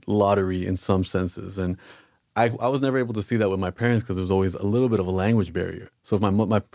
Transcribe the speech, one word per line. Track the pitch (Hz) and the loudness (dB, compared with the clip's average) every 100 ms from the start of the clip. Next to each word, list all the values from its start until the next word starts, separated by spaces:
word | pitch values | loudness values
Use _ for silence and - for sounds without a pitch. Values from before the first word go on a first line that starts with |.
| - | -2
lottery | 104 101 101 95 92 90 | 2 4 4 2 -2 -2
in | 95 | -2
some | - 95 | 0 0
senses. | 95 92 92 - 95 95 | 0 -2 -4 -6 -10 -6
And | 90 90 - - _ _ _ - | -4 -6 -12 -20 _ _ _ 0
I, | 117 113 | 0 0
I | 120 | -2
was | 139 | 0
never | 135 131 | 0 0
able | 120 | -2
to | 107 | -4
see | 98 117 | -2 0
that | 104 | 0
with | 95 | 0
my | 92 | -4
parents | - 120 117 | -2 0 0
'cause | - 92 | 0 -4
there | |
was | 92 | 0
always | 95 95 | 2 2
a | 78 | 0
little | 101 117 127 | -2 2 2
bit | 110 | 2
of | 92 | 0
a | |
language | 92 98 113 87 | 0 2 2 0
barrier. | 87 90 87 - _ | -2 -6 -8 -16 _
So | - 104 | -4 0
if | |
my | 104 | 2
mo-, | 101 101 | 2 2
my, | 107 - | 0 0